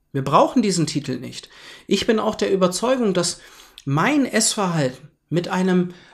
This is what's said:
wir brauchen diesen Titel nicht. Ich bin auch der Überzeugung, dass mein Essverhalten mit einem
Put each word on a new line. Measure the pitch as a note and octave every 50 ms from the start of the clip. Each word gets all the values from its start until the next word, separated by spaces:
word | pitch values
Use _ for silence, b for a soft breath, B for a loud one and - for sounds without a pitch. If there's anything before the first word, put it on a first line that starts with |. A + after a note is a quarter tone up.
| _ _
wir | - C#3 C3
brauchen | C#3 C#3+ F#3 C#4 D#4+ - B3+
diesen | G#3+ G#3 F3+ F3 D#3 -
Titel | - D3 C#3 - B2+ A#2+
nicht. | B2+ B2 B2 - - B B B B B B B B
Ich | B G#3 G3+ -
bin | - A3+ A3
auch | G#3 A3 G#3+
der | - G#3 G3+
Überzeugung, | G3 F#3 F#3 F3+ F3+ - A3+ A#3+ C4 B3+ A#3+ G3+ F3+
dass | F3+ E3+ - - B B B B B B B B B B
mein | C#3 C#3 D3+ F3+ A#3+ D4 D4 B3+
Essverhalten | - - G#3+ A3 - - A3+ G3+ F3+ E3+ D#3+ C#3+ B2+ B2+ - - - _ _ _ _
mit | D3 E3+ F3
einem | - F#3+ F#3 F#3 F#3+ F3+ F3+ F3+ F3+ B B B B